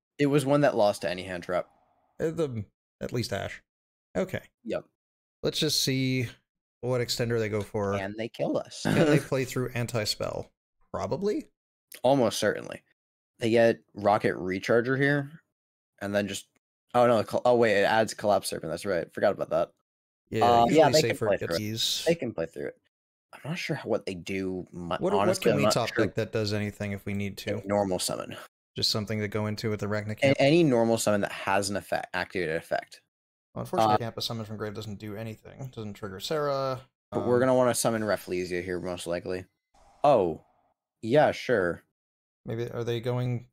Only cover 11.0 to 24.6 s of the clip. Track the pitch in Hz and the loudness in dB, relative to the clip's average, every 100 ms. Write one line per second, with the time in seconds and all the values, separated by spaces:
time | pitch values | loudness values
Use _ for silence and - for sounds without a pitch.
11 | 98 135 196 294 - _ _ _ _ - | -4 -2 -2 -4 -6 _ _ _ _ -2
12 | 123 139 113 - 104 - - - _ _ | 2 4 2 2 -2 -2 -8 -14 _ _
13 | _ _ _ - 117 117 117 113 _ - | _ _ _ -4 2 4 4 2 _ -2
14 | 101 107 107 58 92 92 - 120 123 131 | 2 2 2 -2 -4 -4 2 2 2 0
15 | 139 147 143 160 _ _ _ _ _ - | 2 0 -4 -14 _ _ _ _ _ -10
16 | 101 104 101 98 - _ _ _ _ 123 | -2 -2 -2 -6 -12 _ _ _ _ 4
17 | 120 120 - - 123 120 117 101 92 110 | 6 4 2 0 4 4 4 4 4 4
18 | 110 - 104 98 - 87 80 82 101 87 | 2 -2 0 0 0 -8 -6 -6 -2 -2
19 | - - 110 90 71 82 87 _ _ _ | -4 0 0 0 -2 -2 -2 _ _ _
20 | _ _ - 110 117 117 120 151 147 117 | _ _ -6 2 4 6 6 6 6 6
21 | 117 - 107 92 - 85 107 113 - - | 2 0 0 0 0 -2 -2 -2 -2 -2
22 | 160 170 123 90 82 73 71 - _ _ | 0 -2 -2 -6 -8 -6 -10 -10 _ _
23 | _ _ _ - 131 170 - 147 107 107 | _ _ _ -14 -10 -6 -6 -6 -2 -4
24 | - 92 80 95 95 92 | -4 -8 -6 -4 -4 -4